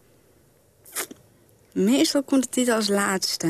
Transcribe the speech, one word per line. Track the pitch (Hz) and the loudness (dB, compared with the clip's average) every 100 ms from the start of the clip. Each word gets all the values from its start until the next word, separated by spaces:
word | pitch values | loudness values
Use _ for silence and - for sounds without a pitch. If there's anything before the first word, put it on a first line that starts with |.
| _ _ _ _ _ _ _ _ - - - - _ _ _ _ _ | _ _ _ _ _ _ _ _ -14 -10 -10 -14 _ _ _ _ _
Meestal | 185 196 262 320 285 | 0 2 4 2 0
komt | 269 269 | 0 0
de | 247 | 0
titel | - 247 | 0 0
als | 226 202 | 0 0
laatste. | 202 202 190 - - | 0 0 -2 -4 -2